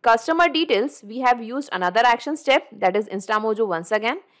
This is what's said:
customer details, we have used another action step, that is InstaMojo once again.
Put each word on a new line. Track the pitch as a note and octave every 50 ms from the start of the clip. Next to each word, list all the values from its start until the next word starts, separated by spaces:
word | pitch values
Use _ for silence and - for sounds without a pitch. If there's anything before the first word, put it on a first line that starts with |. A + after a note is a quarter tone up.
customer | - A#3 A3+ A#3 - D#4+ D#4+ E4+ - E4+
details, | - D#4+ E4 - A3+ G3 A#3+ C#4+ - -
we | - G3+ A3 B3+
have | C4 B3 B3 A#3+
used | A3+ A3 B3 C#4 C#4 -
another | - F3+ F#3 F3+ F3+ A3+ A#3
action | B3 A#3 A#3+ - D4 D#4
step, | D4+ - C#4 C4 D#4 - -
that | - - - F#3 F#3+
is | G#3 G#3 -
InstaMojo | - G3 G3 - A3 G#3+ G#3+ A3 G#3+ G#3+ A3+
once | G3 F3 E3 F3 -
again. | G#3+ G#3 G#3+ A#3 D4 G4 - _ _ _